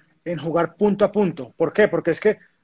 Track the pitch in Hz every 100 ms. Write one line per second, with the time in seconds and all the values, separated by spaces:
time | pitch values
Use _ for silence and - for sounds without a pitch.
0 | _ _ - 170 165 160 165 - 208 202
1 | 196 208 190 147 131 - 156 - 208 165
2 | 165 156 214 208 _ _